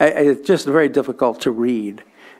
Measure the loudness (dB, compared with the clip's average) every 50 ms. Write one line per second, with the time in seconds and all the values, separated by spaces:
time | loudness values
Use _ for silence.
0 | 2 2 2 2 2 2 2 0 0 0 0 0 0 0 2 2 2 2 0 -2
1 | -2 -2 -2 -2 -2 -2 -2 -2 -4 -4 -2 -2 -2 -2 -2 -2 -4 -8 -10 -14
2 | -20 _ _ _ -20 -20 -20